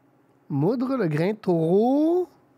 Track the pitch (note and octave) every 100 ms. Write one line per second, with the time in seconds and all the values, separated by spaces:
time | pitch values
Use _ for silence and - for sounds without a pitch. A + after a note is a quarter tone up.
0 | _ _ _ _ - C#3+ E3 B3 C4 C4
1 | F3 D3 F3+ G#3+ F#3+ E3+ D#3+ F#3+ A#3+ C#4
2 | D#4+ F4+ F4 _ _